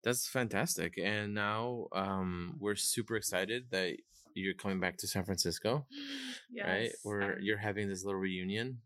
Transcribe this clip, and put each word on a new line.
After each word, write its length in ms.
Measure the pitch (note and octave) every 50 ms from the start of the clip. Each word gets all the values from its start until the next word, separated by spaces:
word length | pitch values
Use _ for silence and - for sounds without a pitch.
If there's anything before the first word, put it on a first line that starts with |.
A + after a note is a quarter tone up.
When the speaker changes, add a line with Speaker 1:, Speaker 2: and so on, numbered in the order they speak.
| -
Speaker 1:
That's 240 | A#2+ B2 - - -
fantastic. 680 | - C3 A#2+ G#2 G2 G2 C3 F3 - - E2+ E2+ - G2
And 360 | F2 G2 G#2+ G#2 G#2 G#2 G#2
now, 540 | G#2 G#2 G#2 G#2+ A2 A#2 B2 B2 A#2+ G2 -
um, 640 | - F#2+ F#2+ G2 F#2+ F#2+ F#2 F#2 F2+ F2+ F2 F2 - -
we're 160 | G2 G#2 G#2
super 400 | G#2 - - - B2 A2 - A#2
excited 540 | G#2+ - - G2 F2+ F#2+ G2 A2+ B2 B2+ B2
that 260 | G#2 F#2+ F#2 F2 D2+ - - _ - - - - -
you're 180 | - F#2 G2 F#2 F#2+
coming 180 | - G2+ F#2+ F#2
back 160 | F#2 F#2 F2 -
to 80 | - F2
San 160 | - G2+ F2+
Francisco, 640 | G2+ F#2+ - - F2 D#2+ - - A2 B2 D3 C3+ _ C4+ C#4+ C#4+ C#4 C#4 C4+
Speaker 2:
<gasps> 440 | C4 C4 B3 - - _ B3 A#3+ -
Speaker 1:
right? 180 | - - G2 A#2 -
Speaker 2:
Yes, 60 | - -
Speaker 1:
Where 200 | - G#2 G#2 G2+ G2 G2+ -
Speaker 2:
I'm 60 | -
Speaker 1:
you're 160 | G2 G2+ G#2+ G2+ G#2 G#2+
having 200 | G2 G#2 G#2 G2
this 160 | G2 F#2 F#2+
little 160 | G2+ G2 F#2+
reunion. 580 | F#2+ F#2+ F#2 F#2 F#2 F#2+ G2+ G#2+ A#2+ C3 C3 A#2+ -